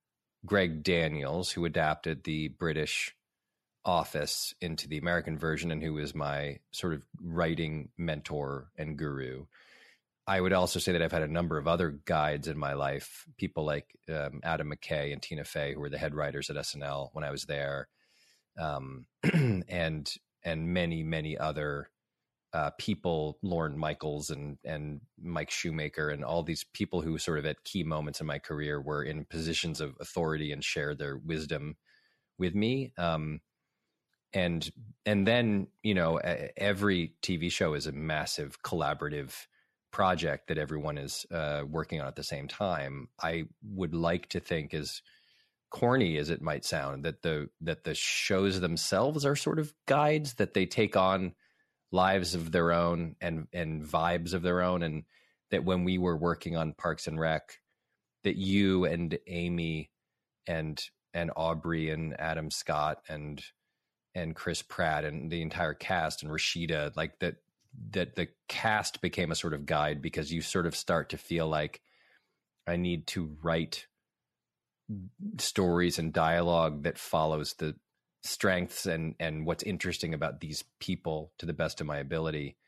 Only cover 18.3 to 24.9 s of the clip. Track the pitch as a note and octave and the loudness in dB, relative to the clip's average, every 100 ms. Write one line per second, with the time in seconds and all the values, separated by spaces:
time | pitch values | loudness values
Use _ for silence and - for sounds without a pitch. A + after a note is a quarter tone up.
18.3 | _ _ - D#2 C#2 C2+ C2 - _ E3 | _ _ -6 -4 -4 -6 -12 -16 _ 2
19.3 | E3 B2+ F#2+ - F2+ D#2+ D#2 C#2+ - _ | 4 4 2 0 0 0 0 -6 -10 _
20.3 | _ F2 D#2+ E2+ F2+ E2+ E2 D#2+ D#2+ D#2 | _ -4 -2 0 0 0 0 -2 -2 -2
21.3 | D2+ D2+ D2+ D2 C#2+ - _ _ _ _ | -2 -2 -2 -4 -4 -8 _ _ _ _
22.3 | _ _ E2 D2 - - F#2+ F2 D#2+ D2+ | _ _ -2 -2 -2 -4 -2 0 0 0
23.3 | - G2 E2+ D#2 C#2+ D#2 D2+ D#2 D2 D2+ | -2 -2 0 0 0 -2 -2 -4 -4 -4
24.3 | C#2+ D2 C#2+ - D#2 D2+ | -6 -8 -8 -8 -6 -6